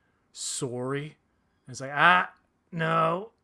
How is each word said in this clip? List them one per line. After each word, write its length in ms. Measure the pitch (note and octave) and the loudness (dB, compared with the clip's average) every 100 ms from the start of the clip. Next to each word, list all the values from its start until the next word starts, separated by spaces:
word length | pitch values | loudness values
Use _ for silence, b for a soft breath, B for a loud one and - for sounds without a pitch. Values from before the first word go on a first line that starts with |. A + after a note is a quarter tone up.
| _ _ _ | _ _ _
Sorry. 840 | - - - C#3 B2 B2+ C#3 D3+ - _ _ _ _ - | -12 -8 -6 -6 -6 -4 -6 -8 -14 _ _ _ _ -18
And 60 | |
it's 80 | B2 | -14
like, 120 | C3 | -6
Ah, 380 | C#3+ E3 F3+ F#3+ - _ _ _ | 4 6 6 2 -8 _ _ _
no, 580 | E3+ D#3+ E3 D#3+ E3+ G#3+ _ | -4 0 2 2 0 -6 _